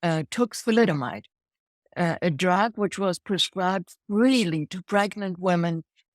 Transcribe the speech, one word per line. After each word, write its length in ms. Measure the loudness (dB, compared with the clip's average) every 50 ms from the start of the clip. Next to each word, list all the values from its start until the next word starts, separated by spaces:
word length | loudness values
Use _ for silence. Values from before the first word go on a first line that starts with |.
uh, 220 | -2 0 0 0 -2 -4
took 240 | -2 -2 -2 -2 -2
thalidomide, 720 | -8 -2 0 4 4 4 4 2 0 -4 -6 -8 -10 -14 _ _ _ _ _ _ _ _ _ _ _ _ _ _
uh, 200 | -2 0 0 0 0
a 80 | -2 -2
drug 460 | -2 0 2 2 4 4 2 0 0 -2
which 200 | -4 -4 -2 -2
was 200 | -2 -2 -2 -4
prescribed 760 | -4 -4 -2 -2 -2 -4 -2 -2 -2 0 0 -2 -4 -8 -14 _ _ _
freely 580 | 0 4 4 4 4 4 2 2 0 -2 -4
to 160 | -4 -8 -12
pregnant 560 | -8 -2 0 0 0 0 -4 -6 -8 -8 -6 -4
women 460 | 0 2 2 2 2 0 -2 -4 -8 -12 _ _ _ _